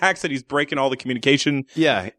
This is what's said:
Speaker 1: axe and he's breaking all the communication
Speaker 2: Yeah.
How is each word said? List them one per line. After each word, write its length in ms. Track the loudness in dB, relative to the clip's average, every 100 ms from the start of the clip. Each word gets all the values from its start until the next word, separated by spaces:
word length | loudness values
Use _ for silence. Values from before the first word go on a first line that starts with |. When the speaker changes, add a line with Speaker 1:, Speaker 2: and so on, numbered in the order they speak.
Speaker 1:
axe 200 | 0 0
and 60 | -4
he's 100 | -6
breaking 340 | -4 -4 -2 -2
all 120 | -2
the 60 | -2
communication 680 | -4 0 2 4 2 -2 -4
Speaker 2:
Yeah. 360 | 0 2 0 -4